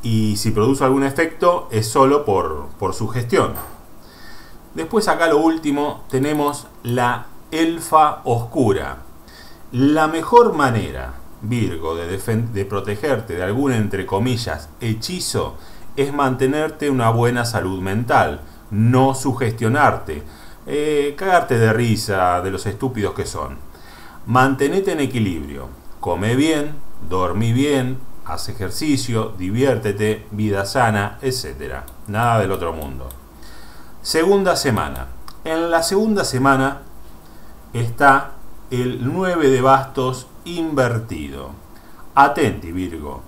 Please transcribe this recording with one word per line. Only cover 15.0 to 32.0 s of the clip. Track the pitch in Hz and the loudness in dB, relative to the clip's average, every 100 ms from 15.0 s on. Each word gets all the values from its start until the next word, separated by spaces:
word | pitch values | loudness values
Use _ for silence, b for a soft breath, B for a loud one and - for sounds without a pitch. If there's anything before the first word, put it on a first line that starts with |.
| - 180 - 113 76 - B B B - | -4 -6 -4 -4 -4 -8 B B B -2
es | 139 | -2
mantenerte | 143 135 123 131 151 156 151 147 | 0 0 2 0 2 -2 -2 -2
una | 131 113 | 2 2
buena | 117 117 123 | 4 2 2
salud | 117 104 90 95 | 0 -2 -2 -4
mental, | 95 101 120 139 85 73 B B B | -2 -2 2 4 4 0 B B B
no | 101 113 127 135 | 2 4 6 4
sugestionarte, | 131 147 113 117 - 110 135 143 - - 73 - B B B - | 2 -2 0 -2 0 0 4 4 2 -6 -8 -10 B B B -6
eh, | 147 151 147 143 143 | -2 0 2 0 -2
cagarte | 190 175 165 120 | 2 2 4 4
de | 110 | 4
risa | 110 120 107 - 95 90 90 | 4 2 0 0 0 2 2
de | 92 | -2
los | 92 104 | -4 -6
estúpidos | 110 131 107 98 | -4 -4 -2 -4
que | 85 92 | -4 -6
son. | - 71 67 - B B B B B - | -6 -8 -10 -14 B B B B B 0
Mantenete | 123 135 131 139 180 196 | 4 4 4 2 2 0
en | 165 | 0
equilibrio, | 135 127 104 82 71 69 65 - - - | -2 0 -2 -2 -8 -10 -12 -14 -14 -8
come | - 85 101 127 | -4 -2 0 2
bien, | 156 156 147 - - - - | 2 2 0 -2 -2 -2 0
dormí | 92 90 92 117 | 0 0 0 2
bien, | 117 143 139 127 127 - - | 2 2 2 0 -4 -6 -8
haz | - 78 - | -6 -6 -6
ejercicio, | - 92 - 156 135 - 113 107 95 | -6 -6 -4 0 0 2 -2 -2 -4
diviértete, | 92 110 139 123 107 101 107 107 - | -4 2 2 2 0 0 0 0 -4
vida | 104 107 98 98 | -2 0 0 0
sana, | 135 120 104 104 - | 2 2 2 -2 -4
etcétera. | 135 127 76 67 69 65 - - | -4 -4 -6 -10 -10 -10 -12 -14